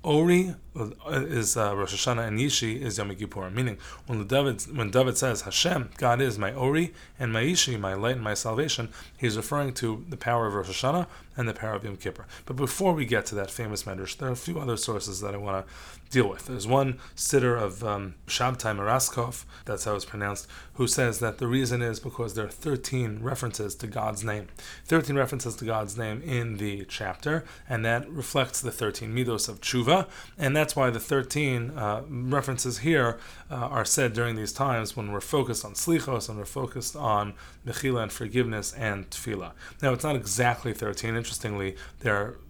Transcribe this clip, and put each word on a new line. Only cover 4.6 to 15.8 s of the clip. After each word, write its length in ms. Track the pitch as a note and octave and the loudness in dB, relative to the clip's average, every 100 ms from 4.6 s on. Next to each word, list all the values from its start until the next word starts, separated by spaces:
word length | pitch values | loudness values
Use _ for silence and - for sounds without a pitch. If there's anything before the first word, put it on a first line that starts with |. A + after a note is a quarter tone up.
| - | -4
when 180 | C#3 G#2+ | -2 2
David 260 | B2 C3 A2 | 4 4 4
says, 240 | C3 A2 | 2 0
"Hashem, 480 | - - E3+ F3 A#2 - | -2 2 2 2 -2 0
God 240 | B2+ A#2+ | 4 4
is 160 | C3+ G#2+ | 4 2
my 160 | G2+ | -2
Ori 400 | C3+ C3 D#3 E3+ - - - | 2 2 4 2 -4 -20 -4
and 140 | B2 | 0
my 100 | A2+ | 2
Yishi, 340 | C3+ F3+ - A2+ | 4 4 2 0
my 180 | G2 F#2+ | -2 0
light 200 | A2+ B2+ | 0 0
and 80 | |
my 120 | G#2+ G#2 | 0 -2
salvation," 540 | A2+ A2+ D#3 - A2+ - - - | 0 0 0 -2 -4 -8 -18 -2
he's 180 | A#2+ G#2+ | 0 0
referring 380 | - D3 C#3 | 0 0 0
to 320 | B2 A2+ A2 F3 | -2 -2 -2 -6
the 80 | C3 | -4
power 300 | - A#2+ A2+ | 2 2 2
of 80 | |
Rosh 160 | G2+ F2+ | 0 -2
Hashanah 380 | F#2+ B2+ E3+ E3+ - - - | 0 2 2 -2 -8 -10 -2
and 140 | A#2 | -2
the 40 | |
power 200 | G#2 A2 | -2 -4
of 100 | G#2 | -4
Yom 140 | G#2+ F#2+ | -4 -6
Kippur. 280 | G2 - - - - | -6 -6 -14 -16 -8
But 100 | C3 | -2
before 380 | C3+ - F#3+ | -2 4 4
we 120 | D#3+ B2+ | 4 4
get 200 | A2+ - | 2 2
to 80 | G2+ | -4
that 160 | F#2+ | -4
famous 320 | - A2 G#2 | -4 -4 -4
medrash, 340 | - F#2+ F#2+ - | -4 -6 -6 -4
there 120 | C3 | -4
are 40 | |
a 40 | B2 | -4
few 220 | - E3+ | -4 -4
other 180 | C#3 A2 | -2 -2
sources 420 | - G#2 G#2 F#2 | -2 -2 -4 -4
that 120 | G2+ | -4
I 40 | G2+ | -4
wanna 280 | G2+ F#2+ F#2+ - | -2 -2 -4 -14